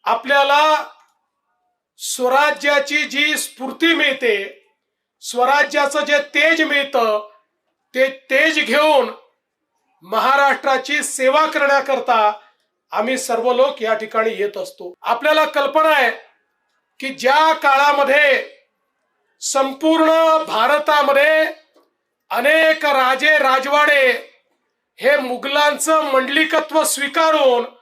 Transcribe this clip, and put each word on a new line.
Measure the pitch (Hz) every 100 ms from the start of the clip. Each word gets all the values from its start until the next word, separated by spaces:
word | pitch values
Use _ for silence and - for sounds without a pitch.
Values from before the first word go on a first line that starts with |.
आपल्याला | 175 240 269 277 277 285 311 302 - - _ _ _ _ _ _ _ _ _ _
स्वराज्याची | - - 247 262 294 294 285 285 277 294
जी | 294 277 302 294
स्फूर्ती | - - 262 - 330 320
मिळते, | 294 269 240 202 202 - _ _ _ _ _ _
स्वराज्याचं | - 240 254 285 285 294 285 294
जे | 285 294
तेज | 277 285 311 320
मिळतं, | 311 285 277 262 226 214 214 _ _ _ _ _ _ 254
ते | 269 269 _
तेज | 269 311 302 254
घेऊन | 277 311 285 233 - _ _ _ _ _ _ _ _
महाराष्ट्राची | 180 214 233 277 277 262 277 262 254 294
सेवा | 294 - 262 294 311
करण्याकरता | 311 277 277 269 269 240 233 208 214 _ _ _ _ _
आम्ही | 196 226 254
सर्व | - 233 247
लोक | 247 269 -
या | 220
ठिकाणी | 214 208 226 220
येत | 190 202 202
असतो. | 185 - 180 -
आपल्याला | - 233 294 311 302
कल्पना | 285 277 311 311
आहे | 294 240 - - _ _ _ _ _ _ _
की | 269
ज्या | 269 240 294 320
काळामध्ये | 311 285 269 294 285 277 285 294 247 - - _ _ _ _ _ _ _ _
संपूर्ण | - 269 269 262 320 320 320 320 330 320
भारतामध्ये | 311 214 247 294 302 294 285 277 302 311 311 - _ _ _ _ _ _ _
अनेक | 214 269 320 320 311 302
राजे | 269 254 262 294 302
राजवाडे | 262 262 277 294 294 285 254 226 - _ _ _ _ _ _ _
हे | 247 285
मुघलांचं | 254 247 269 285 294 285 311 320
मंडलिकत्व | 302 262 262 294 311 311 311 320
स्वीकारून | - - 277 330 320 311 262 240 233 -